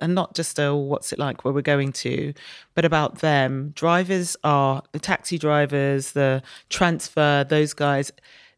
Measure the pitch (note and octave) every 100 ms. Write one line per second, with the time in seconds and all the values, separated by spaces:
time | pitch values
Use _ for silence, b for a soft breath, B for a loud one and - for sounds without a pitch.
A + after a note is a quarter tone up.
0 | E3 F#3 - - D#3+ - C#3+ C#3+ C#3 C#3+
1 | - - C#3 - - C#3+ C#3+ C#3+ C3+ -
2 | - - C#3+ C#3+ B B B - E3 D#3
3 | D3 - D#3 C#3+ C3 C3+ D3 - E3 F3
4 | F#3 F#3+ E3+ - D3+ C#3+ C3+ C3+ - D3+
5 | - F#3 - E3+ D3+ D3 C#3+ C#3+ C#3 C#3
6 | C3+ C#3+ C3+ C3 B B B - F3 E3
7 | - - D3 C#3+ C#3 D3+ D3+ - C#3+ C#3
8 | C#3 - b b b